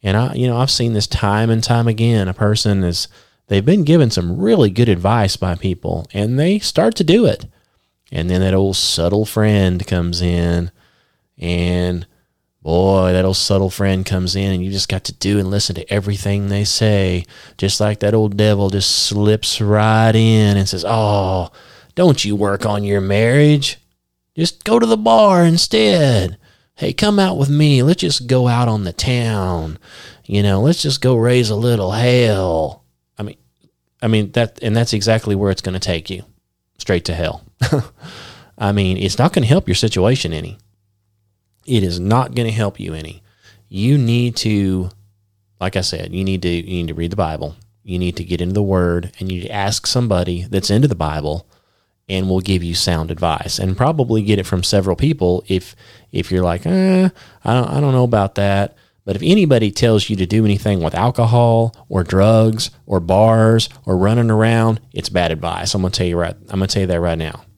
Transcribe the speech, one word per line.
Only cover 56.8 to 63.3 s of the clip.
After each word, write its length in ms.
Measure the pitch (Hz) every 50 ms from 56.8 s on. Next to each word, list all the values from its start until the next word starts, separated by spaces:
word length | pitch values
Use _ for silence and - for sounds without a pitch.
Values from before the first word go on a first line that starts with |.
| 185 190 190 185 190 185 - - - - _ _ _
I 80 | -
don't, 160 | 117 127 120 -
I 100 | - 139
don't 140 | 147 143
know 120 | 131 127 123
about 320 | 120 120 107 98 98 -
that." 380 | - 101 101 98 98 101 - _ _ _ _ _ _ _
But 120 | 101 95
if 60 | 101
anybody 480 | - 147 185 214 190 156 135 117 110 104
tells 380 | - - - 117 110 104 - -
you 80 | 107
to 100 | 95 92
do 180 | 90 104 110 110
anything 340 | 107 101 101 - 107 101 92
with 140 | 82 78 80
alcohol 800 | 82 104 123 - - 117 113 117 123 120 117 113 117 117 113 - - - _
or 160 | - 95 87
drugs 640 | - - 95 98 107 113 110 113 110 110 113 - - - _ _
or 140 | - 101 92
bars 680 | 85 85 95 98 110 113